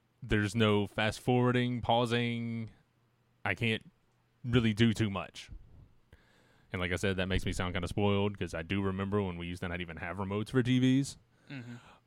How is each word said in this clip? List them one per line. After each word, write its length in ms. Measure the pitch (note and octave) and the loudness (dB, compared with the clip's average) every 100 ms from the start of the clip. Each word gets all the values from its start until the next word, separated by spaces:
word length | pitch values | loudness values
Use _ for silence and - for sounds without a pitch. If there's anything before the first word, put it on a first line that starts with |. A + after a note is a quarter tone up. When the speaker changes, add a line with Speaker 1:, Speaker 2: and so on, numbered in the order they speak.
| _ _ | _ _
Speaker 1:
there's 340 | A#2 G#2+ G#2 A#2 | -2 0 2 4
no 320 | A2 G#2 G2+ | 4 4 2
fast 320 | - G#2+ - | -2 -2 -2
forwarding, 640 | - B2 B2 B2 B2 B2 | 0 2 4 2 0 -2
pausing. 880 | A#2 A#2 A#2+ A#2+ A#2+ A#2 A#2 A2+ A2 - _ _ _ _ _ _ | 0 2 2 0 0 -4 -6 -6 -8 -14 _ _ _ _ _ _
I 120 | G2+ F#2+ | -4 0
can't 280 | A#2 A2 - - _ _ _ _ B2 | 0 -2 -6 -20 _ _ _ _ 0
really 280 | B2 A2+ | 4 4
do 200 | G#2 A#2 | 4 4
too 160 | G#2+ A2 | 4 0
much. 400 | F#2+ D#2 - - - - - - _ _ - _ _ _ _ _ | -2 -8 -12 -16 -18 -18 -20 -20 _ _ -20 _ _ _ _ _
And 80 | F#2 | -6
like 100 | F2+ | -2
I 60 | F2+ | 0
said, 200 | G2+ F#2 | 0 0
that 100 | F#2 | 0
makes 180 | F#2 G2+ | 0 0
me 80 | |
sound 200 | F2 F2+ | -2 -2
kinda 140 | F2+ F2 | -2 -4
spoiled, 500 | - G2+ G2+ G#2 G2 | 0 2 2 0 -2
'cause 160 | F2 | -6
I 80 | E2 | -6
do 200 | E2 G2 | -4 -2
remember 400 | G2 F#2+ G2 G#2 | -2 -2 -2 -2
when 160 | F#2+ F2 | -2 -4
we 100 | F2 | -8
used 140 | F2 | -6
to 80 | F2+ | -6
not 100 | F2 | -6
even 160 | E2+ D#2 | -8 -8
have 200 | F2 F#2 | -8 -6
remotes 320 | F#2+ G2+ A2 | -4 -4 -2
for 120 | B2+ | 0
T 180 | A#2 B2+ | 2 4
Vs. 380 | B2+ C3 C#3 - _ _ - | 4 2 0 -8 _ _ -16
Speaker 2:
Mm-hmm. 240 | C#3 A#2 A#2+ - - | -14 -14 -16 -20 -20